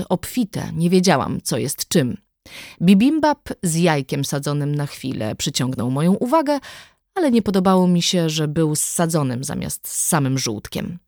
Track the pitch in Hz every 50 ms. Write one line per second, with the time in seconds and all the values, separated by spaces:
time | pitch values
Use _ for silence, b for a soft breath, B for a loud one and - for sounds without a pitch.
0 | 180 - 185 175 - - - 254 233 - - 127 - 110 - 160 170 175 185 185
1 | 180 190 160 131 95 - - - - - 156 117 120 123 - - - - - 180
2 | 135 120 98 - _ _ _ _ B B B B B B B B 170 180 202 190
3 | 226 277 320 311 294 302 294 - - - - - - 170 160 165 175 175 156 143
4 | 135 - 156 139 139 - - 139 143 151 147 147 143 143 147 143 143 139 - -
5 | - 131 - 107 107 107 - - - 147 143 - 131 127 131 - 110 123 131 139
6 | 156 175 196 - - 240 302 320 311 277 294 269 B B B B B B B B
7 | _ _ - 392 339 277 233 226 - - 185 190 180 190 190 185 185 180 180 170
8 | 170 - - 180 165 160 156 160 156 151 147 165 160 151 151 151 - - - -
9 | 175 165 160 160 147 131 123 123 135 143 147 123 135 147 - - - - - -
10 | - - - 156 139 131 131 135 - 127 107 101 - - - - - - 175 175
11 | -